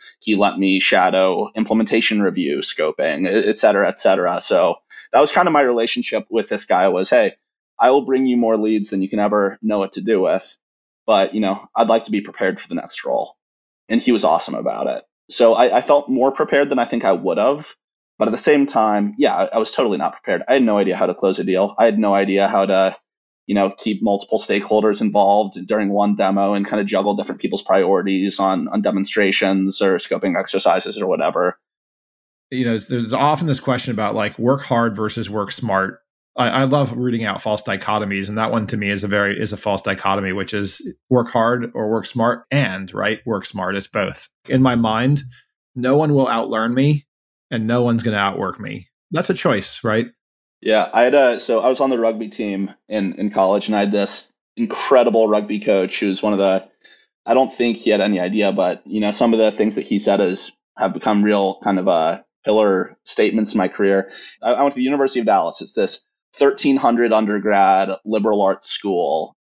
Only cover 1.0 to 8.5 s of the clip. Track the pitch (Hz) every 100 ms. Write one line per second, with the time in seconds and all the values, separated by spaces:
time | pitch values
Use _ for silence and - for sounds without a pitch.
1 | 90 92 92 90 104 110 113 113 107 117
2 | - 107 98 92 73 73 - - 78 76
3 | 78 73 90 107 101 - 113 98 92 95
4 | 110 95 90 87 - 95 87 85 _ -
5 | - 123 147 - 175 151 131 120 113 123
6 | - 110 - 113 101 104 - 92 95 90
7 | 95 123 98 - _ _ _ - 120 139
8 | 131 131 131 123 113